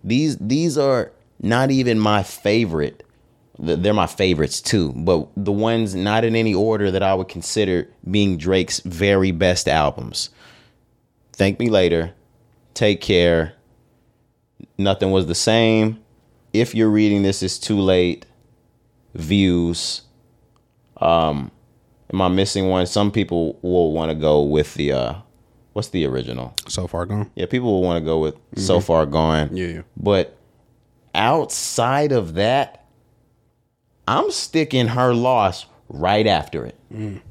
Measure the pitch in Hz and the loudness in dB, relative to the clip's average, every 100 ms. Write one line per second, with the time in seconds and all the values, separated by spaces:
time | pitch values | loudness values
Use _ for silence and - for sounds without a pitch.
0 | 95 123 156 131 104 139 165 139 139 127 | 0 0 0 -2 -2 0 0 0 0 0
1 | 92 _ _ _ 101 120 135 131 123 110 | -2 _ _ _ -2 0 2 2 2 2
2 | 107 104 92 - 101 110 110 80 71 - | 2 2 0 -4 0 2 0 -2 -4 -8
3 | - _ _ _ _ - 80 80 95 107 | -20 _ _ _ _ -10 -4 0 2 2
4 | 85 - 92 78 71 - - 110 80 64 | 0 0 0 2 0 -2 -2 0 0 -2
5 | 82 85 - - 101 101 110 117 110 92 | 0 0 0 -6 -4 0 0 0 -2 -2
6 | 98 110 113 113 113 95 110 110 101 95 | -2 0 0 0 0 0 0 0 0 0
7 | 95 95 90 87 - 110 98 90 - _ | 0 0 -4 -10 -6 -2 0 0 -2 _
8 | 85 101 101 87 82 95 87 - 95 85 | -2 2 2 0 0 0 0 -6 -8 -2
9 | 101 98 95 82 92 90 - 78 71 - | 2 2 2 2 2 2 0 2 0 -2
10 | 58 - - _ - - _ _ _ _ | -12 -10 -12 _ -20 -20 _ _ _ _
11 | _ _ _ - 98 98 117 104 90 82 | _ _ _ 0 0 2 2 4 4 2
12 | 85 - _ _ _ _ _ - 110 98 | -2 -10 _ _ _ _ _ -2 0 0
13 | - 92 87 82 80 - _ _ _ _ | 2 4 4 2 0 -8 _ _ _ _
14 | _ _ _ _ _ _ - - 98 92 | _ _ _ _ _ _ -16 -2 0 2
15 | 95 95 80 85 - 113 113 110 110 110 | 2 2 0 0 2 4 4 4 2 -2
16 | _ _ _ _ _ 107 123 113 110 107 | _ _ _ _ _ -2 0 2 4 4
17 | 104 101 98 95 95 - - 104 95 92 | 4 4 2 0 -4 -6 -2 0 4 4
18 | 90 - - _ _ _ _ _ _ _ | 2 -2 -12 _ _ _ _ _ _ _
19 | _ 82 78 101 95 87 85 85 - - | _ -12 -2 2 2 2 0 -4 -6 -10
20 | _ _ _ _ _ _ _ _ _ - | _ _ _ _ _ _ _ _ _ -4
21 | 80 82 80 73 65 _ _ _ _ _ | 0 2 0 -2 -8 _ _ _ _ _
22 | _ 95 92 92 98 101 92 92 87 104 | _ -2 0 0 0 -2 0 0 0 0
23 | 104 104 95 87 80 - 90 90 82 80 | 0 0 -2 -2 -4 -6 0 2 2 0
24 | 80 78 76 76 71 76 76 - 71 67 | -2 0 2 2 2 0 -2 -4 -4 -2
25 | 60 87 - _ _ _ _ 104 - 92 | -4 -8 -18 _ _ _ _ -10 -6 -4
26 | 73 64 62 62 62 - - - 90 82 | -2 -4 -8 -10 -10 -12 -10 -8 -6 -6
27 | 87 104 101 - 90 127 123 95 90 85 | -6 -6 -6 -8 -4 -2 0 0 0 -2
28 | 78 80 78 - _ - 95 90 - 82 | -2 -2 -2 -6 _ -8 0 2 4 2
29 | 76 78 80 78 76 92 87 82 - - | 2 2 2 2 0 -4 -6 -8 -16 -4
30 | 95 98 78 - _ _ _ _ _ _ | 0 2 0 -8 _ _ _ _ _ _
31 | _ - 113 143 147 - - - 120 139 | _ -2 0 0 -2 -6 -6 -2 0 0
32 | 151 127 87 80 107 135 127 - _ _ | 0 0 -2 -2 0 0 -2 -10 _ _
33 | _ _ _ _ _ _ _ _ _ _ | _ _ _ _ _ _ _ _ _ _
34 | - 170 403 - - 160 156 131 117 123 | -4 -2 -2 -6 -4 -2 0 0 0 2
35 | 127 120 123 123 98 90 - _ _ 65 | 2 2 2 2 0 -2 -16 _ _ -4
36 | 87 107 110 87 73 78 57 - _ 110 | 0 2 2 2 -2 -8 -10 -16 _ -12
37 | 107 98 - | -10 -12 -18